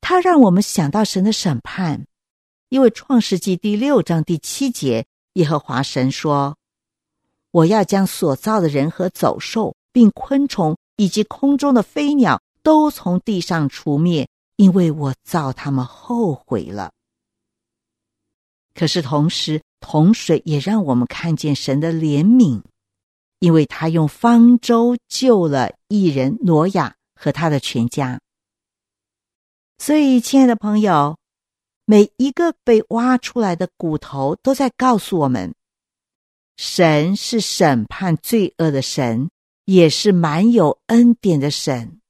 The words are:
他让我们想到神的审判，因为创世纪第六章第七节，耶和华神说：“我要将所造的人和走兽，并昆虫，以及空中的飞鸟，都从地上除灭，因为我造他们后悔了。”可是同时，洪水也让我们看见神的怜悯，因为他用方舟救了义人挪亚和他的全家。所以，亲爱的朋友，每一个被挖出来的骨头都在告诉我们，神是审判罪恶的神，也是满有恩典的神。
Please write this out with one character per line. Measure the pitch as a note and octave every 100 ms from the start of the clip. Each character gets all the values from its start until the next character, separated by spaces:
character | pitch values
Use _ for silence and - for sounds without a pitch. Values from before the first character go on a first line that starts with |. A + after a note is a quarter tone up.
他 | - F#4
让 | F4+ E4
我 | A#3
们 | F3+
想 | G#3 - D3
到 | G3+ G#3+
神 | G3
的 | F#3+
审 | A3 F#3+ B2
判， | - - F3+ C#3+ - _ _ _ _ _ _
因 | C4
为 | B3+
创 | - - B3+
世 | - F#3
纪 | - F3+
第 | G#3+ G#3
六 | C4+ C4+
章 | D#3+ E3
第 | D#3 E3+
七 | - - C4+
节， | A#3+ C#3 A2+ A2+ _ _
耶 | - D3+
和 | D#3
华 | - B2+
神 | C3+ - C3
说 | C3+ D#3+ C#3+ C#3 D3 _ _ _ _ _ _ _ _ _
：“我 | F3 D#3+
要 | G#3+
将 | F#3+ G3 F#3+
所 | - F3 C3+
造 | - A3
的 | E3
人 | C#3+ C#3+
和 | - F#3
走 | - D#3+ -
兽， | - A3+ G#3 - _
并 | - A3+
昆 | - - C#4 C#4
虫， | - D#3+ D#3+ _ -
以 | G3+
及 | G#3
空 | G#3+ - C#4 C#4+
中 | C#4+ B3+
的 |
飞 | G3 - D4 D4
鸟， | G#3+ B2+ _ _
都 | - D#4 D4+
从 | - - F3+
地 | - G3
上 | E3 E3+ C#3+
除 | - - C#3+
灭， | E3+ E3 B2 _ _ _
因 | G3
为 | F#3 F3
我 | D3+ C#3+ C3+
造 | _ F3 C#3
他 | B2+ -
们 | C3+ B2
后 | - - A#3+ G#3+
悔 | C3+ _ A2+ C2+
了。” | G2 F#2 _ _ _ _ _ _ _ _ _ _ _ _ _ _ _ _ _ _
可 | - E3
是 | F3+
同 | C#3 D3 D3+
时， | - - D3+ _ _ -
洪 | - D#3+
水 | A3+ - D#3 -
也 | D3
让 | C3+ G#3+
我 | E3 B2
们 | B2
看 | - E3+ D#3
见 | D3+ C#3+
神 | - C#3
的 | D#3+
怜 | E3 D#3+ C#3+ F3
悯， | B3 G#3 A2+ - _ _ _ _ _ _ _
因 | F3
为 | D#3+ D3
他 | - D#3+
用 | E3 D3+
方 | - A#3 A#3 A#3 A#3+
舟 | - A#3 A#3+ B3 _
救 | - C4 A3 E3
了 | C#3 A#2+ - _
义 | G#3 F#3
人 | C#3 C3 A3
挪 | A3 D#3 E3+
亚 | G3 C3+ _ _
和 | _ -
他 | C#3+ E3
的 | D3
全 | - C3 A#2
家。 | - C3+ B2+ _ _ _ _ _ _ _ _ _ _ _ _ _ _ _ _
所 | - D4+
以， | C#4+ B3+
亲 | A3+ C4+
爱 | C4
的 | A3+
朋 | G#3 G#3+
友， | G#3 D#3+ C#3+ D#3+ _ _ _ _ _ _ -
每 | G#3 G#3 _
一 | C4
个 | C4+ E4+ -
被 | - A3+ -
挖 | A3+ B3 B3+
出 | - -
来 | G#3 E3+
的 | F3+ _
骨 | E3+ D3+
头 | - C#3 C3+ F3
都 | -
在 | C4+ C4+ -
告 | B3+ A3+
诉 | - F#3
我 | C#3
们， | B2 F2+ - _ _ _ _ _ _ _ _ _ _
神 | - - E3+ D3+ D#3 G3+
是 | - A#3
审 | - - F3 B2+ G#2+
判 | - F#3+ D#3
罪 | - A#3 F#3+ _
恶 | E3
的 | C#3
神， | C3 - B2 A2+ C#3 _ _ _ -
也 | F#3 E3
是 | - G#3
满 | F#3 E3 D3+ G#3+
有 | A#3+ D#3 - _
恩 | A#3 A#3+ A3+
典 | G3+ D#3+
的 | C#3
神。 | - - B2+ A2+ E3 _